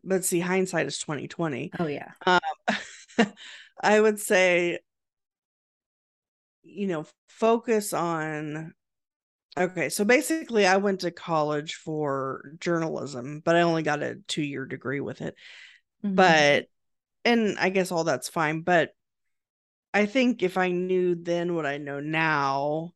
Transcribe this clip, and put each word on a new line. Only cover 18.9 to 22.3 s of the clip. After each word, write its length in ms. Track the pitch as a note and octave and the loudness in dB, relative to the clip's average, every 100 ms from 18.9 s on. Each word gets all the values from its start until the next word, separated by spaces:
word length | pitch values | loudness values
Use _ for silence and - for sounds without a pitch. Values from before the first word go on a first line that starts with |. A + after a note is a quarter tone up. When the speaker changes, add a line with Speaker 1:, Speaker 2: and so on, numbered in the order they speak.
| _ _ _ _ _ _ _ _ _ _ | _ _ _ _ _ _ _ _ _ _
Speaker 1:
I 140 | G3 G#3 | 0 2
think 360 | C4 B3+ G#3+ | 2 2 2
if 140 | F3+ F#3 | -2 0
I 140 | F#3 | 0
knew 440 | F3+ F#3 F#3 F3+ F3 | 0 0 0 2 0
then 380 | E3+ E3+ F3 | -2 -2 -2
what 120 | E3+ D3 | -2 -4
I 120 | C#3+ | -6
know 220 | C#3+ C#3+ | -6 -8
now 920 | D3 D#3+ D#3+ | -4 0 2